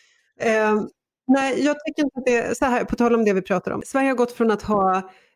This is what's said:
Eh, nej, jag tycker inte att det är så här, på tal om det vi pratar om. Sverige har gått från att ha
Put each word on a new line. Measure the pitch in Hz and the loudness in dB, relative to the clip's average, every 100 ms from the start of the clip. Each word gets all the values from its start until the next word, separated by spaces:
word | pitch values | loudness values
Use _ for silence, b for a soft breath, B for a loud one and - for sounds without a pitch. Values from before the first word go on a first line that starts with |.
| b b b - | b b b -4
Eh, | 226 220 214 214 - - _ _ - | -2 2 2 0 -2 -10 _ _ 0
nej, | 269 269 - | 2 2 0
jag | 285 294 | -2 -2
tycker | 311 302 | -6 -4
inte | 285 254 | -4 -2
att | |
det | 254 233 | 0 0
är | - | -2
så | 226 | -2
här, | 285 240 | 0 0
på | 190 233 | -2 0
tal | 240 | 2
om | 233 | 4
det | 208 | 2
vi | 190 | 0
pratar | 180 180 - | 0 -4 -2
om. | - - | -8 -4
Sverige | 269 269 | 0 0
har | 254 | 0
gått | 240 | -2
från | - 226 | 0 0
att | 208 | 0
ha | - 208 190 185 190 B B | 0 0 2 0 -4 B B